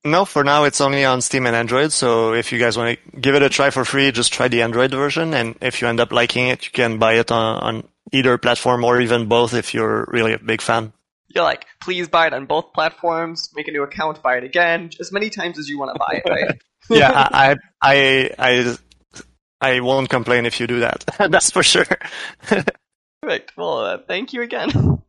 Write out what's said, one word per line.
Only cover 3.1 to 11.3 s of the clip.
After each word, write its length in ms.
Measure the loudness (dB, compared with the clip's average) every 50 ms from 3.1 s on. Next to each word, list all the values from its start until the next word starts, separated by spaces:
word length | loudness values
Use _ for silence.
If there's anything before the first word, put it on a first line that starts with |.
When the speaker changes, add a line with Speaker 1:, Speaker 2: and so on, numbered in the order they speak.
| -10 -2
Speaker 1:
give 140 | 0 2 4
it 80 | 4 4
a 40 |
try 220 | 4 4 2 2 2
for 160 | 2 0 -2
free, 260 | 0 0 2 2 2
just 220 | 2 0 -2 -2 0
try 140 | 0 0
the 160 | 0 2 0 0
Android 280 | 0 2 0 0 0
version, 420 | 0 -2 -2 -2 -2 -2 -4 -2 -2
and 220 | -2 -4 -4 -8 _
if 200 | -6 -6 -4 -2
you 60 | -2
end 120 | -2 0 0
up 120 | 0 0
liking 360 | 2 0 0 0 0 0 0
it, 180 | 0 -2 -4 -6
you 60 | -8
can 260 | -2 0 0 0 2
buy 160 | 2 2 4 4
it 180 | 2 2 0
on, 280 | 0 0 0 -2 -2 -4
on 280 | -4 -6 -6 -6 -12 _ _ _ _ -2
either 260 | -2 2 2 2 2
platform 460 | 2 2 0 0 2 2 0 0 2 2
or 160 | 2 2 2
even 280 | 2 2 0 0 2
both 260 | 2 2 2 2 2 -2
if 200 | -4 -4 -4 -4
you're 320 | -2 -2 -2 -2 -4 -4 -4
really 240 | -2 -2 0 0 -2
a 60 | -4
big 220 | -4 -4 -4 -4
fan. 300 | -2 -2 -2 -2 -2 -8 _ _ _ _ _ _ _
Speaker 2:
You're 140 | _